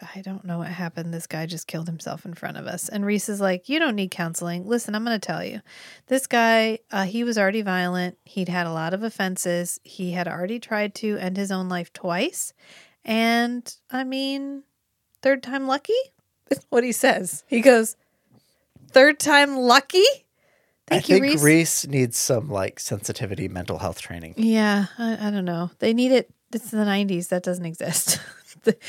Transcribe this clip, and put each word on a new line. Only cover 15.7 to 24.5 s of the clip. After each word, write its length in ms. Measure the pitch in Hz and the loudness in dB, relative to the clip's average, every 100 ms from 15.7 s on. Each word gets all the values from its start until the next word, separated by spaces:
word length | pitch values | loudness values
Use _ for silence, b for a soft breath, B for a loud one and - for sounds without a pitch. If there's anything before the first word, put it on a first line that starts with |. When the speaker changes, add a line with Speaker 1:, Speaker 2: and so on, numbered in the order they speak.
| 262 - 466 523 _ | -2 0 0 0 _
Speaker 1:
<laughs> 280 | _ _ - | _ _ -4
Is 100 | 277 - | -4 0
what 160 | 247 | 2
he 80 | 247 | 2
says. 500 | 220 262 180 185 - - | 4 4 2 -2 -8 -2
He 160 | 233 | 4
goes, 340 | 254 233 220 - _ _ _ _ _ _ _ - - | 8 8 6 -4 _ _ _ _ _ _ _ -20 2
"Third 280 | 262 285 294 | 8 8 6
time 380 | 294 285 285 269 | 4 4 4 4
lucky?" 480 | 247 254 269 370 453 523 _ _ _ _ _ _ - | 6 6 6 4 4 4 _ _ _ _ _ _ -2
Thank 240 | 220 - | 0 4
Speaker 2:
I 40 | 190 | 6
Speaker 1:
you, 40 | |
Speaker 2:
think 140 | 277 | 6
Speaker 1:
Reese. 80 | 311 | 4
Speaker 2:
Reese 440 | 147 165 165 - 143 | 6 6 4 -2 0
needs 280 | 139 123 - | 0 0 0
some, 320 | - 120 - | 0 0 0
like, 320 | 98 95 - | -4 -4 -6
sensitivity 680 | - 101 - 104 98 95 95 | -8 -6 -6 -6 -6 -6 -6
mental 300 | 92 - 82 | -6 -6 -4
health 240 | 87 - | -6 -6
training. 320 | - 85 80 214 | -10 -12 -10 -2
Speaker 1:
Yeah, 480 | 226 | 2